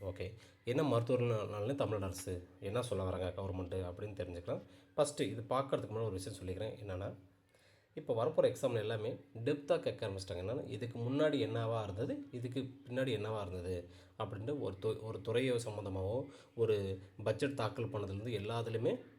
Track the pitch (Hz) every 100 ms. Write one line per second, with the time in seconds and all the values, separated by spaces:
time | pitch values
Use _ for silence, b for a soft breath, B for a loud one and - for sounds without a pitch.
0 | 101 95 95 - B B - 135 151 117
1 | 117 127 120 113 101 104 104 139 104 107
2 | 95 87 - 90 - - 101 110 120 95
3 | 95 90 92 87 98 92 87 92 90 87
4 | 104 98 90 87 85 151 - B B -
5 | 147 - 131 113 113 127 135 - 117 110
6 | 113 95 92 98 92 92 107 - 104 92
7 | 101 - - - _ b b b b -
8 | 151 160 127 160 139 - 131 117 104 113
9 | 107 - - 117 117 147 - 170 - 101
10 | 110 95 92 90 92 131 127 110 120 120
11 | 117 139 156 143 107 113 113 113 104 95
12 | - 285 - 123 120 131 120 - - 123
13 | 131 110 104 110 98 90 87 90 85 B
14 | B - 107 104 110 143 107 95 110 107
15 | 113 104 95 117 131 120 113 104 101 95
16 | 95 117 143 B B - 110 104 98 95
17 | B - 107 107 143 - 107 110 113 107
18 | 95 98 113 110 101 117 113 110 123 247
19 | -